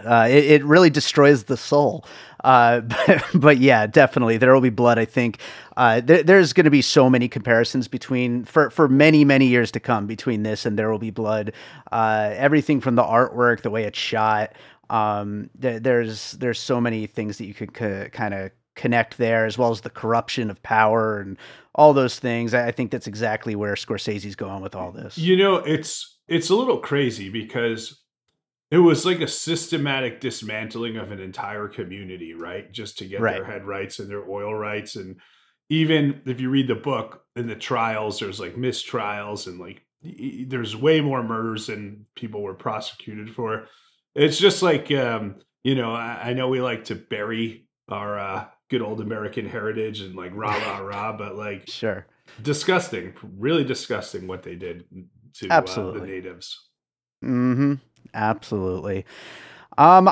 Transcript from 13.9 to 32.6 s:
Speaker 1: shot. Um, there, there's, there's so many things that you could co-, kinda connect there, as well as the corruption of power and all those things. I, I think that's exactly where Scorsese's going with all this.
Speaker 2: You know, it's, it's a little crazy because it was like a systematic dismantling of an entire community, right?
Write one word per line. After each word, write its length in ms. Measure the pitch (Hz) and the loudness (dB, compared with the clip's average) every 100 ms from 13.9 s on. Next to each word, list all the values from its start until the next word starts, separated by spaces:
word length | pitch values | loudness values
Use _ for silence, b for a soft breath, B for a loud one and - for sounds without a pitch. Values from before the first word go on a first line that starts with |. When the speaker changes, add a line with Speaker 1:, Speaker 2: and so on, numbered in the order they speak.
| - | -6
Speaker 1:
shot. 540 | - 113 110 107 107 b b b _ | -4 0 0 0 -2 b b b _
Um, 580 | 113 107 104 104 104 - | -2 -2 -2 -6 -8 -12
there, 240 | - 127 113 | -6 -6 -2
there's, 520 | 123 120 113 107 - | 0 2 0 -6 -14
there's 260 | - 123 113 | -8 -6 -6
so 220 | - 123 | -4 -2
many 240 | 120 110 107 | 0 -2 -6
things 320 | - 107 98 | -8 -8 -8
that 80 | 101 | -14
you 80 | |
could 180 | 101 104 | -12 -14
co-, 360 | - 113 98 104 | -8 -8 -6 -10
kinda 380 | - 107 98 95 - _ | -8 -6 -6 -10 -14 _
connect 420 | - 123 117 113 - | -8 -2 0 0 -2
there, 300 | 117 113 110 | 0 0 0
as 100 | 107 | 0
well 140 | 120 | -2
as 100 | 110 | -2
the 100 | 117 | -8
corruption 600 | - 110 117 117 - 113 | -8 -2 -2 -2 -6 -6
of 120 | 95 | -8
power 580 | - 110 110 113 110 104 | -2 2 4 2 0 -4
and 180 | 95 95 B B B | -8 -14 B B B
all 200 | - 151 | 6 6
those 240 | 139 127 - | 6 2 -2
things. 340 | 127 117 117 | -4 -2 0
I, 140 | 120 120 | -2 -2
I 60 | |
think 180 | 123 123 | -4 -6
that's 160 | 127 - | -6 -10
exactly 480 | 104 113 110 - | -6 -6 -4 -6
where 200 | 104 104 | -6 -4
Scorsese's 600 | 101 - 101 - 104 101 95 | -6 -6 -6 -6 -8 -10 -12
going 240 | 98 98 | -12 -10
with 140 | 98 | -12
all 180 | 92 90 | -12 -12
this. 240 | 95 110 - | -14 -16 -6
Speaker 2:
You 200 | 165 185 | 2 4
know, 200 | 196 190 | 4 2
it's, 560 | 147 151 156 - - _ _ | 0 -4 -4 -12 -14 _ _
it's 220 | 165 165 | -4 0
a 60 | 202 | 0
little 220 | 254 - | 2 -2
crazy 500 | - 143 131 98 95 | -2 -2 -2 -4 -10
because 760 | 110 110 127 117 110 110 - _ _ _ _ _ _ _ | -10 -8 -4 -4 -4 -10 -18 _ _ _ _ _ _ _
it 60 | 160 | 4
was 280 | 170 156 185 | 6 4 0
like 140 | 175 | -2
a 80 | 151 | -4
systematic 920 | - - 170 - 160 143 135 127 113 | -6 -6 -6 -4 -4 -2 -2 -4 -6
dismantling 760 | 131 113 107 107 110 113 117 110 | -10 -10 -10 -10 -10 -8 -8 -8
of 160 | 101 | -12
an 80 | 101 | -14
entire 480 | 95 92 101 104 104 | -14 -12 -12 -10 -12
community, 640 | - 90 98 95 92 82 | -10 -12 -12 -14 -14 -14
right? 360 | 85 85 92 | -14 -14 -14